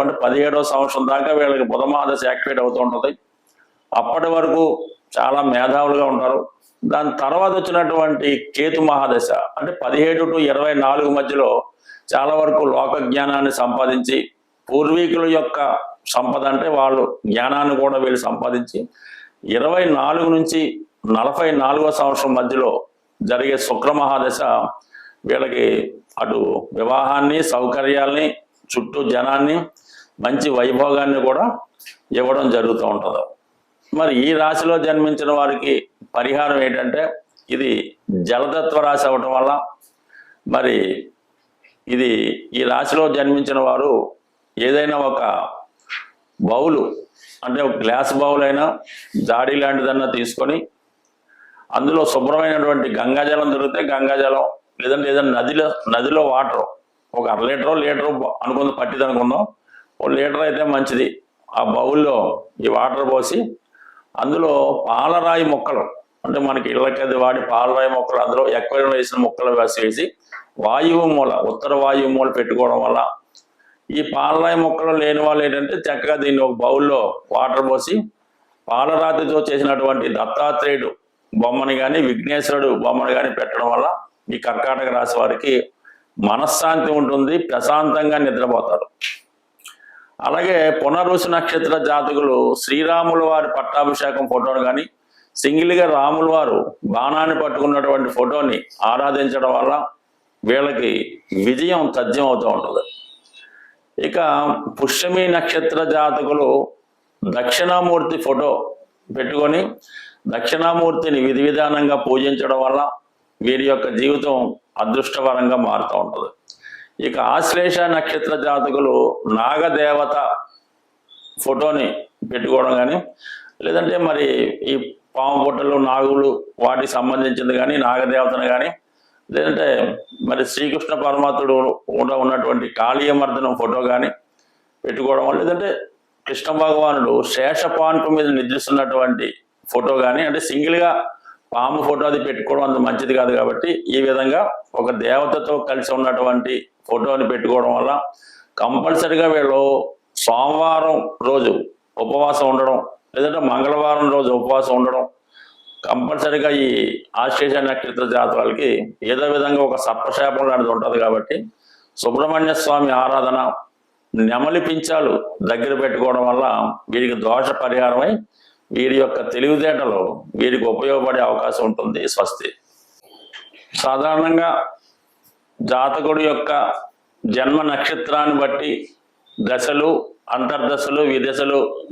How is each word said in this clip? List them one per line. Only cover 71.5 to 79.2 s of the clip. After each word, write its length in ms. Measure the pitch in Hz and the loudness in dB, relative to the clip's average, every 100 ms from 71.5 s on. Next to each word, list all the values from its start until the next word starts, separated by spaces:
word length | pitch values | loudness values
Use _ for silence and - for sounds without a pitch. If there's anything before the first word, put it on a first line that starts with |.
ఉత్తర 220 | - 143 139 | -2 -2 2
వాయువు 280 | 139 135 135 131 | 2 2 2 2
మూల 140 | 131 127 | 0 0
పెట్టుకోవడం 420 | 120 120 123 120 120 | 0 2 2 2 0
వల్ల 140 | 123 123 - _ _ _ _ _ _ - | 0 -2 -4 _ _ _ _ _ _ -8
ఈ 120 | 147 151 139 | -4 -4 -2
పాలరాయి 420 | 143 160 170 170 | 0 2 2 2
మొక్కలు 300 | 165 160 160 160 | 0 0 0 2
లేని 200 | 151 151 151 | 2 2 2
వాళ్ళు 160 | 151 147 | 2 0
ఏంటంటే 280 | 139 143 127 - | 0 -4 -4 -4
చక్కగా 300 | 135 135 151 | -4 -2 0
దీన్ని 180 | 143 139 131 | 2 2 2
ఒక 100 | 120 | 2
బౌల్లో 380 | 120 135 143 135 104 - - 113 | 2 2 2 2 0 -4 -2 2
వాటర్ 280 | 127 131 135 | 4 2 2
పోసి 260 | 131 147 208 214 _ _ _ _ _ - | 0 0 -2 -4 _ _ _ _ _ -4
పాలరాతితో 720 | 120 143 160 160 160 | 0 2 2 2 0